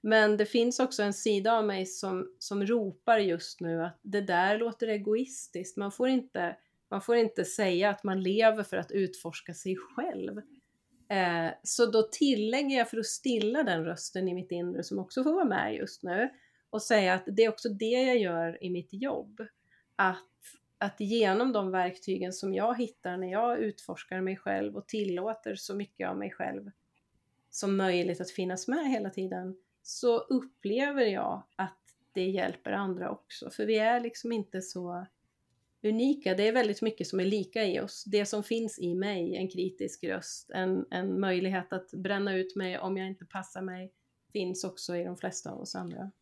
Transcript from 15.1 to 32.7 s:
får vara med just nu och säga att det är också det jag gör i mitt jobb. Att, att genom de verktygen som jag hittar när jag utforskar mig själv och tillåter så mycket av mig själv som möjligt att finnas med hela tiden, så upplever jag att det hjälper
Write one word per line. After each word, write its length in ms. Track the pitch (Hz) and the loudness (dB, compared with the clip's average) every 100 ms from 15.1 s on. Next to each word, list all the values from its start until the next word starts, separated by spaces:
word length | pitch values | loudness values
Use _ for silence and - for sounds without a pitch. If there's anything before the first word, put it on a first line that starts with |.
| - | 0
får 100 | 269 | 2
vara 120 | 349 294 | 2 2
med 300 | 196 107 110 | 2 -2 -4
just 280 | 196 - | -8 -8
nu 260 | 180 180 262 - _ _ _ | -4 0 -2 -4 _ _ _
och 120 | 214 | -6
säga 320 | - 214 185 | 2 4 4
att 100 | 185 185 | 2 0
det 160 | 196 | 4
är 60 | 226 | 4
också 200 | 220 233 | 4 -4
det 160 | 202 220 247 262 | -2 0 2 4
jag 100 | 247 | 4
gör 460 | 185 170 165 170 | 4 0 -2 -4
i 60 | 185 | -4
mitt 240 | 180 175 | -6 -6
jobb. 480 | 196 269 - 208 214 214 _ _ _ _ - | -6 -4 -4 -8 -14 -16 _ _ _ _ 2
Att, 220 | 190 180 - _ - - _ _ | 2 2 -10 _ -20 -20 _ _
att 180 | 202 - | -4 -2
genom 520 | 202 233 208 196 262 | 0 4 6 6 4
de 200 | 220 190 | 2 2
verktygen 640 | 185 185 185 - 185 180 | 2 0 -2 -4 -2 -2
som 200 | 185 196 | -4 -2
jag 240 | 190 220 240 | 0 2 0
hittar 380 | 233 - 180 180 | -2 -4 -6 -4
när 140 | 185 | -2
jag 280 | 196 240 233 | 0 2 2
utforskar 600 | 220 202 - 170 - 185 | -2 -4 -12 -12 -8 -4
mig 160 | 190 190 | -4 -4
själv 380 | - 196 208 202 | -2 -2 -2 -6
och 100 | - | -6
tillåter 680 | 220 202 175 202 220 220 196 | -4 -2 -2 -4 -6 -8 -8
så 200 | - 202 | -6 -6
mycket 340 | 202 _ 185 | -8 _ -4
av 80 | 185 | -4
mig 140 | 202 | -6
själv 400 | - 185 190 202 - _ _ _ _ _ _ _ | -6 -6 -6 -12 -20 _ _ _ _ _ _ _
som 280 | - 196 196 | -4 0 2
möjligt 440 | 190 180 185 175 | 4 2 0 -2
att 100 | 180 | -6
finnas 360 | - 185 185 - | -4 -4 -4 -2
med 220 | 294 294 | 0 0
hela 180 | 247 196 | 0 -2
tiden, 460 | 190 190 185 185 185 _ _ | -4 -4 -4 -6 -10 _ _
så 340 | - - 247 233 | -14 0 2 2
upplever 840 | - 262 - _ 202 226 285 277 226 | 2 0 0 _ -2 0 0 2 2
jag 380 | 190 - 196 - - | 2 -2 -4 -8 -6
att 240 | 190 - _ _ _ | -6 -6 _ _ _
det 120 | - 185 | -2 0
hjälper 420 | 190 180 165 - | 0 -2 -4 -4